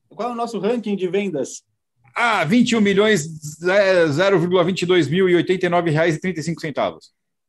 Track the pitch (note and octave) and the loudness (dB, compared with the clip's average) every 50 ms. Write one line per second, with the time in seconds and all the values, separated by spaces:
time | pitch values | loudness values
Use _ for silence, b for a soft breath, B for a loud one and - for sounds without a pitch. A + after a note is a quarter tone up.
0 | _ _ - D#3+ G#3+ B3 A#3+ A#3 A#3 A3+ A#3 G3 E3+ G#3 B3 A#3+ G3+ G#3+ G3+ F#3 | _ _ -12 -8 -8 -8 -6 -6 -8 -6 -6 -4 -2 -2 -2 -2 -4 -4 -4 -4
1 | F#3 F3 E3+ G3+ G#3 F#3+ D#3 C#3 A#2+ - - - _ _ _ _ _ _ _ _ | -4 -2 -2 -2 -2 -2 -4 -6 -6 -6 -8 -16 _ _ _ _ _ _ _ _
2 | _ _ - G#3+ A#3 A#3+ A3 G3 E3 D3+ G#3 B3 A#3 - A#3 A#3 G#3 G3+ G3 F#3+ | _ _ -6 -2 -2 0 0 0 0 2 2 2 2 2 2 2 2 2 4 2
3 | G#3 A3 A3 F3 D3 E3 D#3+ - - - - - E3 F3+ F#3 G#3 G3 F#3+ F#3+ F3+ | 4 4 2 0 0 -4 -10 -14 -14 -16 -12 -6 -2 0 2 2 4 4 4 4
4 | E3 D#3+ C#3 D3+ F#3 G3 G3+ E3+ E3 F3+ F3+ F#3 F3 F3 F#3+ - F3+ E3+ F#3 F3+ | 4 2 2 2 2 2 2 2 2 2 2 2 2 0 0 -2 0 2 2 2
5 | D#3+ B2+ D3+ F#3 F#3+ F#3 F3 F3 D#3 - F#3 F#3 F#3 F3 E3+ F3 E3+ E3+ D3 D#3 | 2 2 0 0 2 2 2 2 2 0 -2 -2 0 0 0 0 0 0 0 0
6 | E3 F3 D#3 D#3 - F#3 F3 D#3+ C#3 D#3+ E3 - - D#3 B2+ - A2 F#2 D#2+ D#2 | 2 0 0 -2 -4 -6 -6 -6 -6 -8 -8 -8 -8 -8 -4 -4 -4 -4 -4 -8
7 | - - _ _ _ _ _ _ _ | -16 -20 _ _ _ _ _ _ _